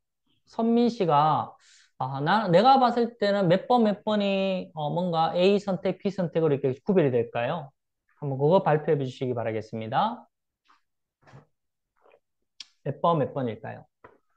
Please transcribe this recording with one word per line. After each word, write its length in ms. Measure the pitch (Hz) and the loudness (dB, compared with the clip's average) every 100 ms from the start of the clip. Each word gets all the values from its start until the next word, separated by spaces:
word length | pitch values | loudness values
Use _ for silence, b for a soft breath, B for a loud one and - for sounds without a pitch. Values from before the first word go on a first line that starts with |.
| _ _ _ _ _ | _ _ _ _ _
선민 440 | - 226 233 240 | -4 0 2 2
씨가, 680 | 233 175 147 156 135 110 - b b b - | 2 2 4 4 2 -2 -12 b b b -10
아, 220 | 131 135 | -8 -4
나, 260 | 147 202 208 | 0 0 2
내가 320 | 170 240 269 | 4 6 6
봤을 380 | 240 233 233 - | 4 2 -2 -2
때는 300 | 202 202 180 | -2 0 2
몇 200 | 180 - | 2 2
번, 160 | 247 | 2
몇 200 | 214 196 | 2 0
번이, 680 | - 214 202 196 190 185 185 | -2 -2 0 0 -2 -4 -8
어, 160 | - 147 | -8 -6
뭔가 460 | 160 180 160 165 175 | -4 -2 0 0 2
A 240 | 185 202 | 2 2
선택, 400 | 196 180 196 185 | 0 -4 -4 -4
B 100 | 202 | -4
선택으로 420 | 185 170 170 160 139 | -4 -4 0 0 0
이렇게 240 | 139 127 - | -2 -4 0
구별이 260 | 190 147 | 2 2
될까요? 600 | 123 113 117 120 170 143 _ _ _ _ _ | 2 -2 -4 -4 -6 -10 _ _ _ _ _
한번 220 | 147 131 | -8 -2
그거 240 | 147 190 | 2 2
발표해 340 | 175 151 156 151 | 2 0 0 -2
주시기 360 | 131 127 127 120 | -2 -6 -6 -4
바라겠습니다. 920 | 113 110 104 113 110 139 208 240 - _ _ _ _ _ _ _ _ _ _ 135 - _ _ _ _ _ _ _ _ _ _ - - _ | -4 -6 -8 -10 -6 -2 -4 -6 -16 _ _ _ _ _ _ _ _ _ _ -20 -20 _ _ _ _ _ _ _ _ _ _ -20 -20 _
몇 180 | - - | -10 -4
번, 180 | 175 160 | 0 0
몇 140 | 127 | -2
번일까요? 520 | 143 127 104 120 117 - _ - _ _ | -4 -6 -6 -12 -16 -20 _ -20 _ _